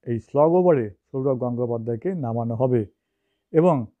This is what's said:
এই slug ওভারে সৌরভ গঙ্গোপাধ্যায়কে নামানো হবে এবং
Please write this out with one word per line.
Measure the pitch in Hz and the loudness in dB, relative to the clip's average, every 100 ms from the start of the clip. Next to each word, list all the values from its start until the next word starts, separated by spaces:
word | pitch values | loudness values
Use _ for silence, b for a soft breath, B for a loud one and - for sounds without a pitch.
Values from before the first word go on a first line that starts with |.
| - | -6
এই | 117 | -8
slug | - 143 156 | -2 2 4
ওভারে | 180 180 147 107 - _ | 4 4 2 0 -8 _
সৌরভ | 135 135 127 | -6 -2 -2
গঙ্গোপাধ্যায়কে | 123 120 123 117 113 117 180 | -4 -4 -4 -4 -4 -6 -6
নামানো | 185 120 117 117 | -6 -4 -4 -4
হবে | 113 127 123 101 _ _ _ _ _ _ | -2 0 0 -2 _ _ _ _ _ _
এবং | 160 175 143 107 _ | 2 4 2 -4 _